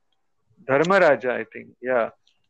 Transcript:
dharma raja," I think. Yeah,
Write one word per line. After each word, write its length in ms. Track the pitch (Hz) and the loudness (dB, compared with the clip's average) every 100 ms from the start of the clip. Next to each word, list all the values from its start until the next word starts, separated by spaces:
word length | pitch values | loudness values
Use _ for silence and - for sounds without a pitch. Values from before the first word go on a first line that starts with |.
| _ _ _ _ _ _ - | _ _ _ _ _ _ -2
dharma 320 | 139 165 196 | 0 2 4
raja," 320 | 165 123 123 | 4 2 -2
I 120 | 113 110 | -6 -10
think. 160 | 117 113 _ | -16 -20 _
Yeah, 280 | 123 123 110 - _ _ | -4 -2 -4 -8 _ _